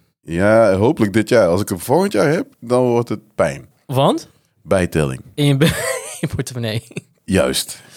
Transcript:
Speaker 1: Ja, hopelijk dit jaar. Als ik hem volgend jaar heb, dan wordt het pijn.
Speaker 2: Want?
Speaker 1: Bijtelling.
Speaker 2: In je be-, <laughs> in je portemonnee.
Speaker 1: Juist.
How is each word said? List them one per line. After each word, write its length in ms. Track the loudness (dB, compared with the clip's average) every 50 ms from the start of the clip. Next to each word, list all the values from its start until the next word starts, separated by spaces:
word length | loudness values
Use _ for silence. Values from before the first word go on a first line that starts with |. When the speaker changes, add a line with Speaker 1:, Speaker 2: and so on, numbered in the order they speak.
| _ _ _ _ -10
Speaker 1:
Ja, 500 | -6 -2 0 2 4 4 6 4 4 4
hopelijk 380 | 2 2 2 2 2 0 0 0
dit 160 | 0 0 2
jaar. 200 | 4 4 4 4
Als 120 | 2 0
ik 80 | -2 -4
hem 100 | -6 -6
volgend 340 | -2 0 0 0 0 0 0
jaar 160 | 0 0 2
heb, 160 | 0 -2 -4 -6 _ _
dan 220 | -6 -2 0 2 2
wordt 260 | 2 2 0 -2 -2
het 120 | -6 -10 -10 _ _
pijn. 320 | -2 0 0 -2 -6 -14 -20 _ _ _
Speaker 2:
Want? 420 | -6 -2 0 2 2 0 -2 -6 -12 _ _ _ _ _ _ -4
Speaker 1:
Bijtelling. 580 | 0 0 0 0 0 0 0 0 -2 -2 -8 -12 -12 -6
Speaker 2:
In 100 | -2 0
je 100 | 2 2
be-, 80 | 2 2 0 0 -2 -4 -6 -6
<laughs> 180 | -6 -10 -14 -14
in 60 | -8
je 60 | -8 -8 -6
portemonnee. 480 | -6 -8 -8 -8 -8 -6 -6 -6 -8 -10 -10 -16 -18 -18 _ _ _ _
Speaker 1:
Juist. 580 | -2 0 2 2 0 -2 -4 -6 -8 -12 -18 -20 -20 -20